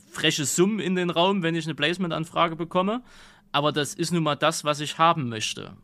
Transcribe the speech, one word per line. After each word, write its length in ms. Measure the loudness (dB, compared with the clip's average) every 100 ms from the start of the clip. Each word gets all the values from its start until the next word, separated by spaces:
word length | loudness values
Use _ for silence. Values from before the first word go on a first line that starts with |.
| -14
freche 340 | -2 0 0
Summen 360 | 0 2 2 2
in 160 | -2 0
den 120 | 0
Raum, 340 | 2 2 2
wenn 120 | 0
ich 100 | -2
eine 100 | -4
Placement-Anfrage 800 | -2 -2 0 -2 -4 -2 0 0
bekomme. 480 | 0 -2 0 0 -2 -6 -20 -20 -20 _
Aber 200 | 0 0
das 220 | 0 -2
ist 180 | -4 -2
nun 100 | 0
mal 140 | 0 2
das, 260 | 0 0
was 160 | -2 -2
ich 200 | -4 2
haben 300 | 2 4 -2
möchte. 440 | -4 -6 -6 -12 -16